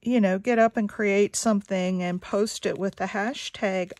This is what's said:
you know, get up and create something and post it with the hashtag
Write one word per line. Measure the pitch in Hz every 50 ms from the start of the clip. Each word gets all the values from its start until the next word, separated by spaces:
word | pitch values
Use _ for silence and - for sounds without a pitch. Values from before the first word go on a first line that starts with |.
| _
you | 233 247 247
know, | 208 190 185 190
get | 196 247 247 226
up | 226 226 -
and | - 214 208
create | - - 220 208 196 202 208 202 -
something | - - 233 220 202 196 _ 196 185 180 180 190 180 180
and | 180 175 180
post | - - - 202 208 220 - - -
it | 196 -
with | - 180 196 -
the | - 190
hashtag | 185 - 220 196 226 285 - - - _ - - 202 190 190 180 175 - _